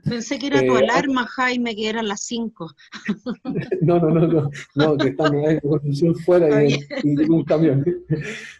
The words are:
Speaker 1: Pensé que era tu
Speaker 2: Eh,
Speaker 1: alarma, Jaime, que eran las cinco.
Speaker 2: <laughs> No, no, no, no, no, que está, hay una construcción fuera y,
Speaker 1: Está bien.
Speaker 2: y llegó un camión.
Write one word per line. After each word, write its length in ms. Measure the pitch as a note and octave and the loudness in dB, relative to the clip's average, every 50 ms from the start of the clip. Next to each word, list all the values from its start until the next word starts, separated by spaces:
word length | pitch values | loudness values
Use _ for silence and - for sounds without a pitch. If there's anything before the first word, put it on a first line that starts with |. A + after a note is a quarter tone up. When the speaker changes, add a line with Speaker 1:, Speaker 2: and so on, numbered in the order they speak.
| - | -6
Speaker 1:
Pensé 300 | - B3 A#3 G#3+ - C#4+ | -6 -4 -4 -6 -6 -6
que 80 | A3+ C#4 | -6 -2
era 140 | C#4+ C#4+ C4+ | 0 2 2
tu 180 | C3 B2+ B2+ | 4 4 4
Speaker 2:
Eh, 60 | B2+ - | 4 4
Speaker 1:
alarma, 420 | A3 A#3+ C4+ C#4+ C#4 C4 B3+ A#3 | 4 2 2 0 0 0 -2 -2
Jaime, 500 | - - C4+ B3+ B3 B3+ B3 A#3+ A#3 G#3+ | -4 -4 -2 -2 0 0 -2 -2 -4 -4
que 140 | G3+ A3 A3 | -4 -4 -4
eran 180 | A3 A#3 A3 | -4 -4 -4
las 140 | G3+ G3+ G#3 | -4 -6 -8
cinco. 500 | - - B3 A#3 A#3 G#3+ - - E3 D#3+ - _ - _ | -8 -8 -6 -6 -6 -8 -8 -10 -14 -14 -14 _ -20 _
Speaker 2:
<laughs> 920 | - - - - F#3 - _ C4 - - - - - D#3 - - F#3+ - | -20 -10 -6 -6 -6 -6 _ -10 -10 -10 -10 -8 -6 -6 -4 -4 -2 0
No, 160 | D#3+ E3 E3+ | 2 2 2
no, 140 | E3+ E3 D#3 | 2 2 2
no, 160 | E3 D#3+ E3 | 2 2 2
no, 240 | D#3+ E3 D#3 C#3+ C#3 - - - - _ | 2 2 0 0 -2 -6 -10 -16 -8 _
no, 220 | C#3 D3+ D#3 D3 | 0 2 2 2
que 100 | C3 C#3+ | 2 0
está, 180 | B2+ B2+ - D#3 | -2 0 0 0
hay 300 | D3 D3 C#3+ D3 D#3 D#3+ | 0 0 2 2 0 0
una 60 | D3+ | 0
construcción 520 | - C#3+ D#3 C#3+ D3 C#3+ C#3 C#3 F3 E3+ E3 | 0 0 -2 0 0 -2 0 0 2 0 0
fuera 500 | - - F3+ F3 F3+ E3 D3+ C#3+ D3 D3 | 0 2 2 4 4 4 4 4 4 4
y, 100 | C#3+ C3+ | 2 2
Speaker 1:
Está 220 | C#3+ - - - C4+ | 0 -4 -8 -8 -2
bien. 160 | - D3 C#3+ | 0 0 2
Speaker 2:
y 0 | |
llegó 180 | C#3+ D#3 D#3 E3 | 2 2 2 2
un 60 | D#3+ C#3+ | 0 2
camión. 600 | - D#3+ D#3 E3 D3+ C3 C#3 C#3 F3+ F3 - - - D#3 D3+ D#3 G#3 A3 - - - - | 0 0 2 2 2 2 2 0 -2 -4 -4 -4 -4 -4 -4 -4 -10 -12 -14 -16 -18 -20